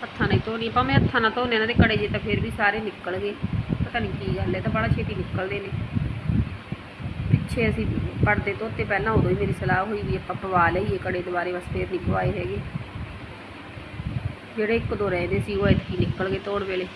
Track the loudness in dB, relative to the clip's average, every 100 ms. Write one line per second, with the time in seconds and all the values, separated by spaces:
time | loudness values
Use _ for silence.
0 | -10 -2 4 4 2 -2 0 2 4 4
1 | 4 4 2 2 2 2 2 6 6 6
2 | 0 -2 0 0 0 2 2 2 -4 -6
3 | -6 -4 -4 -4 -2 -2 0 -2 0 -2
4 | -2 -4 -2 -2 0 0 0 0 2 2
5 | 0 -2 -4 -2 -2 -4 -4 -6 -2 -2
6 | -2 -4 0 0 0 -4 -10 -10 -10 -10
7 | -8 -6 4 4 4 2 2 2 0 -2
8 | -2 2 4 4 2 -4 -6 -4 0 2
9 | 4 4 4 2 0 0 2 2 2 -2
10 | -2 -4 -4 -6 0 4 4 4 0 0
11 | -2 -2 -2 -2 -2 -4 -4 -4 -2 -2
12 | 0 2 2 0 -2 -4 -6 -8 -8 -10
13 | -10 -10 -12 -14 -14 -16 -14 -14 -14 -8
14 | -6 -4 -6 -8 -10 -2 2 2 0 0
15 | 0 2 2 0 0 2 4 4 0 0
16 | 0 0 -2 -2 -2 -2 -2 -4 -4